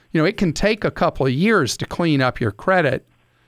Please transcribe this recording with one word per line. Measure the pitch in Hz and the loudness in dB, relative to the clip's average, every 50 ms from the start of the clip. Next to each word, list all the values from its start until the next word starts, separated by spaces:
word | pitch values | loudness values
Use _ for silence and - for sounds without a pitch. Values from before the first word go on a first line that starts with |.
| _ _ - | _ _ -2
you | 165 151 | 0 0
know, | |
it | 185 220 - | 0 0 0
can | 208 170 139 | -2 -2 0
take | - - 208 233 220 - | 0 0 0 0 0 -2
a | 156 | -4
couple | - - 180 160 - - 135 | -2 0 0 -2 0 0 0
of | 135 123 | 0 0
years | 139 180 226 226 190 139 110 - - | 2 2 2 2 2 2 0 -2 -6
to | 131 | -6
clean | - - - 175 165 151 135 131 | -8 -4 -2 0 2 2 2 2
up | 127 - - | 0 0 -2
your | 123 110 - | -2 -4 -4
credit | - - 185 190 180 160 131 123 - - _ _ _ _ _ _ _ _ | -2 -2 0 2 2 2 0 -2 -4 -6 _ _ _ _ _ _ _ _